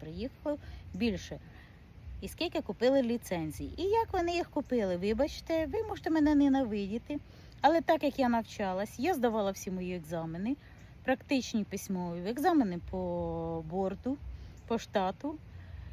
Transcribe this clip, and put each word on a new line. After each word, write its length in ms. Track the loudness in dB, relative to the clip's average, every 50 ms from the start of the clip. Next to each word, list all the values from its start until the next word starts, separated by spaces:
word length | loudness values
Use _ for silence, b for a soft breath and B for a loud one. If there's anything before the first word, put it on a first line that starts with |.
приїхало, 580 | -12 -10 -8 -6 -8 -8 -8 -6 -4 -2 -2 -4 B B B B B -10 -4
більше. 440 | -2 0 0 0 -2 -4 -8 -12 -12 B B B B B B B B B B -20 -16 -14 -14 -10 -10
І 80 | -10 -8
скільки 320 | -4 -2 -2 0 0 -2
купили 420 | -2 -4 0 2 4 6 6 6
ліцензій. 680 | 6 4 2 -2 -2 -2 -2 -2 -2 -2 -4 -6 -8 -8 -6
І 60 | -2
як 300 | 0 2 2 2 2 2
вони 220 | 0 0 0 2 0
їх 160 | 0 -2 -2
купили, 460 | -2 -4 -2 0 2 2 2 2 0
вибачте, 680 | 0 0 0 2 2 2 0 -2 -4 -4 -2 0 0 0
ви 160 | 0 -2 -2
можете 280 | -2 -4 -4 -4 -2 2
мене 240 | 4 6 6 6 8
ненавидіти. 840 | 8 8 6 6 4 2 2 0 -2 -2 -2 -4 -4 -4 -6 -8 -8 B B B B B B B B
Але 200 | 6 6 6 6
так 240 | 6 4 4 4 2
як 140 | 2 2 2
я 100 | 2 4
навчалась, 680 | 2 2 0 -2 -4 -2 -2 0 0 -2 -2 -4 -4 -2
я 160 | 0 0 2
здавала 360 | 4 2 2 2 2 2 0
всі 200 | 0 -4 -4 -6
мої 260 | -4 -4 -4 -4 -4
екзамени, 600 | -6 -6 -6 -6 -4 -4 -4 -6 -4 -4 -4 -4 B B B B B B B B B -2
практичні 600 | 0 0 0 0 0 0 0 0 0 -2 -2 -2
письмові, 640 | -2 -6 -6 -4 -4 -2 -2 -2 -2 -4 -4 -4 -4
екзамени 480 | -2 2 4 4 6 6 4 4 0 -4 -6 -6
по 760 | -4 -4 -2 -2 -2 -2 -2 -2 -2 -2 -2 -4 -4 -4 -6 -4
борту, 460 | -2 0 0 0 -2 -4 -4 -4 -4 -4 -6 B B B B B B B -4
по 120 | -2 -2 -2
штату. 560 | -2 0 0 0 2 0 -2 -4 -6 -8 -8 -8 B B B B B B B B B B